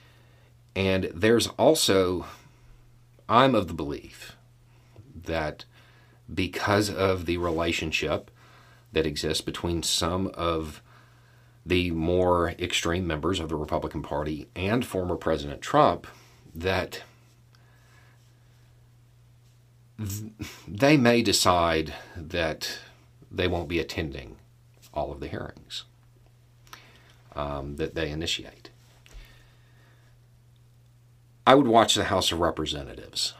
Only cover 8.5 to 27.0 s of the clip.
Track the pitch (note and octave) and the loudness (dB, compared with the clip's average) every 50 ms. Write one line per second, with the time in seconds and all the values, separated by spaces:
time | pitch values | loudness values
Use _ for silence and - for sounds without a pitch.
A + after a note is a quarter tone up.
8.5 | - - - - - - _ - - D#2+ D#2 D#2 C#2+ - - D#2 D#2 - - D#2 | -20 -20 -20 -20 -20 -20 _ -4 -2 0 0 0 -2 -2 -2 -2 -2 -2 -4 -6
9.5 | D2+ - - F2 E2+ E2 - - - - F2 E2+ F2+ F#2+ F#2+ F2 - - E2 E2+ | -8 -4 -4 -2 -2 -2 -2 -2 -2 0 0 0 0 -2 -4 -4 -4 -4 -2 -2
10.5 | E2 D#2+ D#2+ D2+ D2+ - - - - - - _ _ _ _ _ _ _ _ _ | -2 -2 -4 -8 -12 -16 -20 -20 -20 -20 -20 _ _ _ _ _ _ _ _ _
11.5 | _ _ - E2+ F2+ F2+ F2+ F2 E2 D#2+ D#2+ F2 F2+ F#2 F2+ F2+ F2 F2 E2+ E2+ | _ _ -2 0 2 2 2 2 0 0 0 2 4 4 4 4 4 4 2 0
12.5 | E2 - F2+ E2+ - - - E2+ E2+ F#2 F2+ E2 D#2 D2 D2+ F2 F#2+ F2 E2 D#2 | -2 -4 -4 -4 -2 -2 0 0 0 0 0 -2 -2 -2 -2 -2 -2 -2 -4 -4
13.5 | D#2+ D2+ D2+ D#2 E2+ D2 - - - D2+ C#2+ - D2 D2 D2+ D2+ D#2 C#2+ - - | -4 -4 -4 -2 -4 -4 -4 -4 -6 -8 -6 -4 -4 -4 -4 -4 -6 -8 -10 -12
14.5 | - F2+ F#2 G2+ A2+ C3 A#2+ - - F#2 F2+ F2+ E2+ D#2 - E2 D#2+ C#2+ C#2+ C#2+ | -8 -4 -2 0 0 -2 -2 -2 -4 -4 -2 -2 -4 -2 0 0 0 0 -2 -6
15.5 | C#2 - - - - D3 C#3+ G2+ E2+ - - - - - - - - _ - - | -10 -10 -6 0 4 4 4 4 4 0 -6 -16 -20 -20 -20 -20 -20 _ -20 -16
16.5 | - E2 F2 F#2 F#2 F#2 E2+ - - - - - - _ _ _ _ _ _ _ | -10 -4 -2 -2 0 0 -2 -4 -8 -14 -16 -18 -20 _ _ _ _ _ _ _
17.5 | _ _ _ _ _ _ _ _ _ - - _ _ _ _ _ _ _ _ _ | _ _ _ _ _ _ _ _ _ -20 -20 _ _ _ _ _ _ _ _ _
18.5 | _ _ _ _ - _ _ _ _ _ _ _ _ _ _ _ _ _ _ _ | _ _ _ _ -20 _ _ _ _ _ _ _ _ _ _ _ _ _ _ _
19.5 | _ _ _ _ _ _ _ _ _ - G#2+ F#2+ G2+ G#2+ G#2+ - - - G2+ - | _ _ _ _ _ _ _ _ _ -10 -10 -8 -8 -10 -10 -12 -12 -14 -14 -14
20.5 | - - - - F#2+ G2+ C3+ C#3+ D#3 C#3 A#2+ A#2+ A#2+ A#2+ G#2 G2+ F2+ - - F#2+ | -14 -18 -16 -10 -2 2 4 6 6 6 6 6 6 4 4 4 2 4 4 4
21.5 | F2+ F2 E2+ E2+ E2 D#2+ D#2+ D2+ - - - - - F2 D2 D#2 E2 F2 E2 D#2 | 4 4 4 2 2 0 0 -2 -8 -14 -16 -16 -14 -14 -10 -6 -2 -2 -2 -2
22.5 | D2+ - - - - - - - - - _ _ _ - - - - F2+ F#2 F2+ | -4 -6 -8 -10 -10 -12 -16 -20 -20 -20 _ _ _ -20 -20 -10 -4 -2 0 0
23.5 | F2+ F2 E2 D2 F2 D#2+ - - - - D#2+ D2 C#2 C#2 C2 - - - - _ | 0 -2 -4 -2 -2 -4 -4 -4 -6 -6 -6 -6 -8 -12 -14 -16 -18 -20 -20 _
24.5 | _ _ _ _ _ _ - - - D2 C#2+ C#2 C#2 C#2 C#2+ D2 - - - - | _ _ _ _ _ _ -18 -10 -8 -6 -6 -6 -8 -10 -10 -10 -8 -10 -10 -12
25.5 | - - - - - - - _ _ _ _ _ _ _ _ _ _ _ _ _ | -14 -18 -18 -14 -14 -14 -14 _ _ _ _ _ _ _ _ _ _ _ _ _
26.5 | _ _ - - - - - - - - | _ _ -20 -20 -20 -20 -20 -20 -20 -20